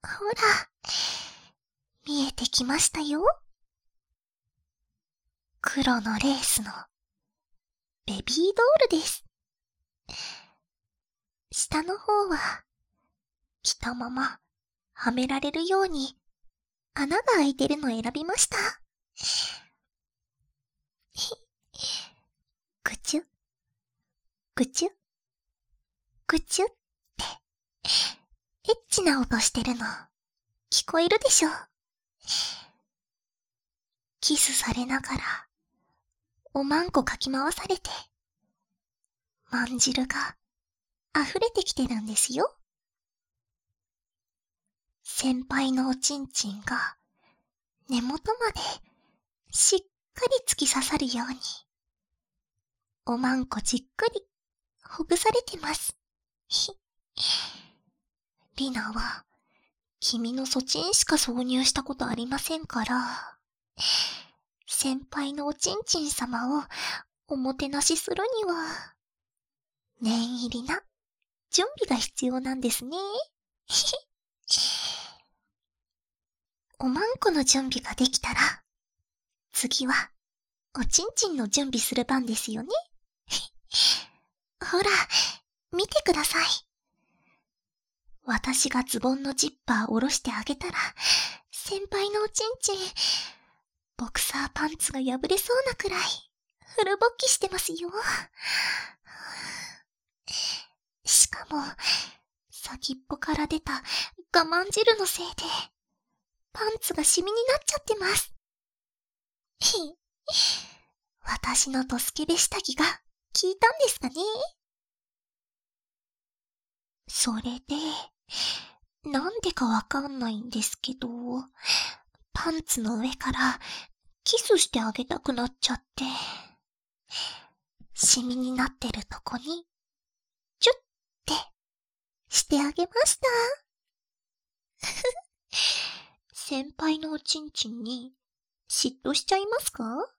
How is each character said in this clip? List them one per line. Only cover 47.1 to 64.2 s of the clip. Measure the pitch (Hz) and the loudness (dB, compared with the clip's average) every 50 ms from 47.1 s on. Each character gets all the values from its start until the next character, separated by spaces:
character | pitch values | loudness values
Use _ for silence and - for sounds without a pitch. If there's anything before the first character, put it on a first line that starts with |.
| _ _ _ _ _ _ _ _ _ _ _ _ _ _ _ - | _ _ _ _ _ _ _ _ _ _ _ _ _ _ _ -2
根 | 262 240 | -2 0
元 | 233 247 285 311 - 427 440 494 | 0 -2 -4 -4 -2 -2 -2 0
ま | 466 440 | 0 -2
で、 | - - - - - - - _ _ _ _ _ _ _ _ _ _ _ _ _ | -2 -2 -6 -6 -8 -10 -14 _ _ _ _ _ _ _ _ _ _ _ _ _
し | - - - - 392 | 2 4 4 6 4
っ | 370 - _ _ _ _ _ _ | 4 0 _ _ _ _ _ _
か | - 494 | -2 0
り | 494 539 480 - | 2 2 2 2
突 | - - | -2 -2
き | - 294 269 | 0 2 2
刺 | - 269 262 | 2 2 0
さ | - 311 | 2 0
る | 302 294 | 0 0
よ | 247 247 233 240 | 0 -2 -4 -4
う | 254 254 | -4 -8
に、 | 254 - - - - _ _ _ _ _ _ _ _ _ _ _ _ _ _ _ _ _ _ _ _ _ _ _ _ _ _ _ _ _ | -8 -8 -10 -10 -12 _ _ _ _ _ _ _ _ _ _ _ _ _ _ _ _ _ _ _ _ _ _ _ _ _ _ _ _ _
お | - 240 | -4 -2
ま | 240 254 254 262 | 2 2 2 2
ん | 262 254 | 2 -2
こ | 254 - 214 | -2 -4 -4
じ | - - - | -2 0 -2
っ | 247 - _ _ | -2 -4 _ _
く | - 440 466 - | 0 0 0 0
り、 | 415 - _ _ _ _ _ _ _ _ _ _ _ _ - | -2 -10 _ _ _ _ _ _ _ _ _ _ _ _ -16
ほ | - - 208 | -8 -8 0
ぐ | - 339 | 0 2
さ | 349 - 440 | 4 4 4
れ | 440 480 494 | 4 4 0
て | - - | -2 -10
ま | 339 - 294 311 | -6 -4 -4 -4
す。 | - - - - _ _ _ _ _ _ _ _ _ _ | -2 -4 -6 -8 _ _ _ _ _ _ _ _ _ _
ひ、 | _ - - - - - _ _ _ _ _ _ _ _ - - - - - - - - - - - _ _ _ _ _ _ _ _ _ _ _ _ _ _ _ _ _ | _ -2 -2 -2 -2 -6 _ _ _ _ _ _ _ _ -4 -2 -2 0 -2 -2 -6 -12 -16 -20 -20 _ _ _ _ _ _ _ _ _ _ _ _ _ _ _ _ _
リ | - 269 269 | -6 -4 -4
ナ | 254 233 214 220 220 | -2 -4 -6 -4 -4
は、 | 233 - - - - - _ _ _ _ _ _ _ _ _ _ _ _ _ _ _ | -4 -4 -4 -6 -8 -14 _ _ _ _ _ _ _ _ _ _ _ _ _ _ _
君 | - - - 226 233 233 247 | -2 -2 0 0 -2 -2 -2
の | 262 269 | -2 -2
そ | 262 - 262 | 0 0 -2
ち | 254 262 - - | 0 0 -2 -2
ん | 330 359 440 | 0 2 4
し | - - | 4 4
か | - 320 | 4 4
挿 | 302 - - 240 247 254 | 2 2 0 0 -2 -2
入 | 254 254 254 262 | 0 0 2 2
し | - - | 2 2
た | - 262 | 0 -4
こ | - 269 | -4 -4
と | 262 254 | -4 -2
あ | 240 226 | -2 -2
り | 233 233 | -4 -4
ま | 247 269 277 | -4 -4 -4
せ | - - 320 | -4 -4 -4
ん | 320 320 | -6 -6
か | - - 240 220 | -4 -4 -4 -2
ら、 | - 247 254 247 240 - - - - - _ _ _ _ _ _ _ _ - - - - - - - - - | 0 0 -2 -2 -2 -6 -8 -10 -14 -16 _ _ _ _ _ _ _ _ -2 0 2 2 2 0 -2 -4 -10